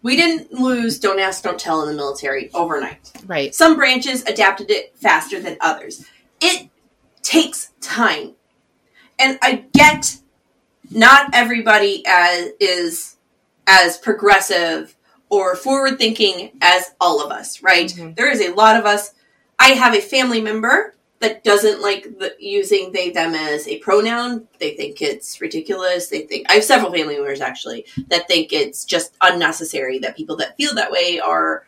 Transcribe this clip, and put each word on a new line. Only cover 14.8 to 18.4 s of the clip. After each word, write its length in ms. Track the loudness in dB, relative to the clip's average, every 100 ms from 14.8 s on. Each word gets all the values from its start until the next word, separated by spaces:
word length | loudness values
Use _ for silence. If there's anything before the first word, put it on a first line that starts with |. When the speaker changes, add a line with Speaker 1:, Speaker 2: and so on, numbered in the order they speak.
| -8 _ _ _ _
Speaker 1:
or 260 | 0 0 -2
forward-thinking 960 | -2 0 0 0 -2 0 -2 -2 -12 0
as 300 | 4 4 0 _
all 240 | 2 2
of 80 | -2
us, 300 | -8 -12 -4
right? 260 | 2 2 2
Speaker 2:
Mm-hmm. 260 | -6 -14 -2
Speaker 1:
There 140 | 0
is 120 | 0